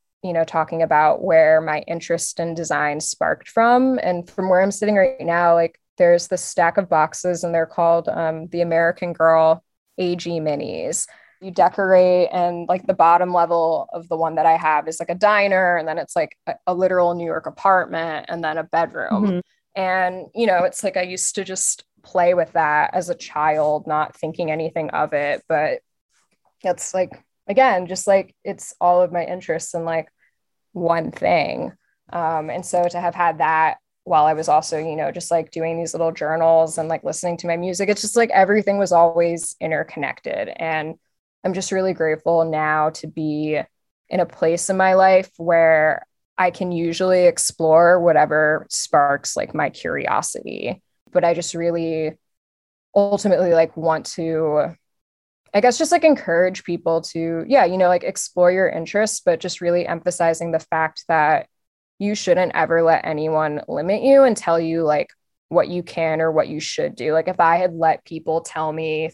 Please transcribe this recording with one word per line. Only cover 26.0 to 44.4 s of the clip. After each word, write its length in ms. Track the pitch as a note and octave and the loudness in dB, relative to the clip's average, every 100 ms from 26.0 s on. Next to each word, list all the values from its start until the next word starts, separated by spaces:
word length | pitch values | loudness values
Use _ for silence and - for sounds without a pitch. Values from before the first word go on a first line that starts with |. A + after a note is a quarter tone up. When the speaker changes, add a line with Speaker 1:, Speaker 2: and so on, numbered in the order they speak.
| _ _ _ _ _ _ | _ _ _ _ _ _
Speaker 1:
it's 320 | F#3+ F3+ - | -6 -6 -6
like, 180 | F#3 F3+ - _ _ - | -4 -4 -8 _ _ -2
again, 400 | G3+ C4 F#3 F3 | 2 4 2 -2
just, 200 | F#3 - | -4 2
like, 280 | G3 F#3 _ | 2 0 _
it's 300 | G#3 G3 - - | -12 -12 -14 -2
all 220 | F3 F3+ | 2 4
of 100 | F3+ | 2
my 140 | E3+ E3 | 0 -6
interests 480 | F3+ - D#3+ - | -6 -6 -6 -6
in, 100 | F3 | -8
like, 260 | E3 E3 D#3 _ _ _ _ _ _ | -4 -6 -6 _ _ _ _ _ _
one 380 | F3+ E3 E3 E3 | -4 -2 -2 -4
thing. 600 | - - E3+ - - - - _ _ _ | -4 0 0 0 -4 -10 -12 _ _ _
Um, 380 | F3 D#3+ E3 D#3 | -6 -4 -4 -6
and 160 | D3+ F3 | -8 -4
so 220 | F3+ F3 | -2 0
to 120 | F3 | -2
have 160 | F3+ F#3 | -4 0
had 240 | E3+ D#3+ | 0 0
that 380 | D#3 D#3+ D#3+ - _ _ | 0 2 2 -2 _ _
while 220 | - D#3+ D3+ | 0 2 4
I 80 | |
was 160 | D#3 D#3 | 2 2
also, 280 | D3+ D#3 D#3 | 0 0 -4
you 180 | D#3+ D#3 | -6 -4
know, 160 | D3 | -6
just, 200 | F3 - | -6 -2
like, 180 | E3+ D#3+ | -2 -2
doing 300 | E3 D#3+ E3 | -6 -4 -4
these 140 | E3 | -6
little 180 | E3 E3 | -4 -4
journals 640 | D#3+ D3+ D#3+ E3 E3 D#3+ E3 | -2 -4 0 4 4 4 -2
and, 120 | D#3+ | -4
like, 140 | D#3+ | -4
listening 340 | D3+ D#3+ F3+ E3+ | -6 -6 -6 -6
to 100 | F3 | -4
my 100 | E3+ | -4
music, 320 | F3+ F3+ G3 | -4 -4 -2
it's 120 | G3 | -2
just, 160 | G#3 A#3 | -2 0
like, 120 | A3+ | 2
everything 460 | F#3+ F#3+ G#3+ G3+ G3+ | 4 4 2 0 0
was 140 | F#3 | 2
always 640 | E3+ E3+ E3+ E3+ E3+ - - | 4 4 4 0 -2 -8 -8
interconnected. 920 | D#3+ D3+ E3 - C3+ - - - G#2 | -6 -4 -6 -8 -8 -8 -8 -8 -8
And 460 | - E3 D#3 D#3 E3 _ _ _ _ | -8 -6 -6 -6 -12 _ _ _ _
I'm 100 | F#3+ | -6
just 180 | F#3 F#3+ | -6 -4
really 220 | F#3+ F#3+ | -2 -2
grateful 500 | F3 D#3+ D#3 E3 E3+ | -2 -2 -2 0 0
now 480 | D#3+ D#3 D3+ D#3 D#3 | 0 -2 -2 0 -2
to 160 | D#3 D#3 | -4 -10
be 520 | E3+ D#3 D3+ D3+ D3+ - _ _ _ _ | -8 -6 -4 -4 -4 -6 _ _ _ _
in 100 | F#3 | -4
a 60 | E3+ | -4
place 440 | - | -2